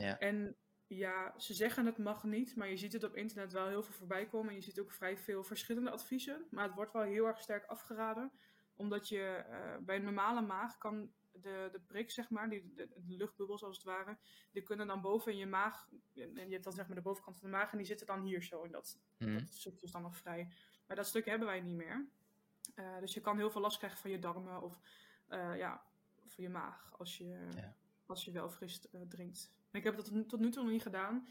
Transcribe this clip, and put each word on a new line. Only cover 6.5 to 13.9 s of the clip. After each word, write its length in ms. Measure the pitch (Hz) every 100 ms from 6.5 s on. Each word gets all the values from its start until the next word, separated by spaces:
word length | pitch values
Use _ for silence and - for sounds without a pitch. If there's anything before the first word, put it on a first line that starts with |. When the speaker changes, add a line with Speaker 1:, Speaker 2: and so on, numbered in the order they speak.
Speaker 2:
Maar 140 | 196
het 100 | 202
wordt 180 | 185 214
wel 100 | 226
heel 240 | 208 202 226
erg 140 | 220
sterk 240 | - 208 -
afgeraden, 640 | 233 - 220 220 226 269 - - - _ -
omdat 320 | 208 202 202
je, 120 | 202
eh, 520 | 190 185 - - 214 -
bij 160 | 180 196
een 60 |
normale 380 | 202 202 214 240
maag 380 | 208 190 226 -
kan 340 | 214 214 - - _
de, 360 | 185 196 190 190
de 80 | 185 175
prik, 240 | 196 233
zeg 200 | - 233
maar, 180 | 214 220
die, 220 | 208 180
de, 140 | - -
de 200 | 185 175 180
luchtbubbels 460 | 208 - 196 202
als 120 | 208 185
het 80 |
ware, 320 | 190